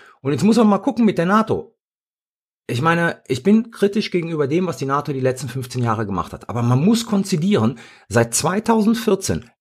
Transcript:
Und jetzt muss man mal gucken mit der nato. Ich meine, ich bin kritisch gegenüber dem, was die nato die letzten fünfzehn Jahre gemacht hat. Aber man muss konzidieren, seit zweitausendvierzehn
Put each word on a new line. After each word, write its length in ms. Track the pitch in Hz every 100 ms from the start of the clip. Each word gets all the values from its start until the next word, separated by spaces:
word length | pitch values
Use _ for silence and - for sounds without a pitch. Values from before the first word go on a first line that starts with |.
| - _
Und 100 | 135
jetzt 120 | 143
muss 120 | 190 220
man 120 | 214
mal 100 | 196
gucken 260 | - 240
mit 140 | 220 175
der 80 | 170
nato. 500 | 214 214 92 - _ _ _ _ _ _ _ _ _ -
Ich 140 | 120
meine, 420 | 165 170 170 - -
ich 140 | 127
bin 280 | 196 220 233
kritisch 400 | - 202 214 -
gegenüber 360 | 180 165 160 139
dem, 200 | 165 180
was 120 | -
die 80 | 135
nato 260 | 143 143
die 80 | 131
letzten 280 | 127 123 135
fünfzehn 340 | 131 123 127
Jahre 240 | 117 107 101
gemacht 260 | 92 -
hat. 160 | - -
Aber 140 | 117
man 200 | 120 127
muss 240 | 180 226 -
konzidieren, 720 | 202 196 165 185 190 110 - - - -
seit 260 | 117 117
zweitausendvierzehn 1160 | - 156 190 220 226 208 226 - 190 - 82 - _